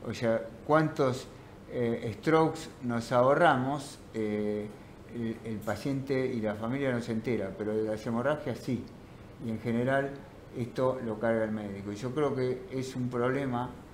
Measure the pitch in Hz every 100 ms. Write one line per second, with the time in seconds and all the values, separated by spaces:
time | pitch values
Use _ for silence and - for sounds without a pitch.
0 | - 107 120 113 - - - 151 156 151
1 | 135 120 - - - - - 127 120 117
2 | 120 101 - 156 160 - - - 123 117
3 | 113 127 127 147 170 135 127 143 - -
4 | - 113 107 104 104 104 104 - - -
5 | - 120 117 113 117 110 104 104 147 135
6 | 131 131 131 120 107 104 113 135 139 120
7 | 113 113 110 110 92 95 107 107 110 107
8 | - 117 127 151 139 113 - 120 95 -
9 | - - - - 123 110 123 117 123 139
10 | 139 139 - - - - 117 - 131 131
11 | 117 107 117 113 110 107 104 98 101 101
12 | 127 143 143 127 127 127 - 131 127 131
13 | 123 123 120 135 139 120 123 - -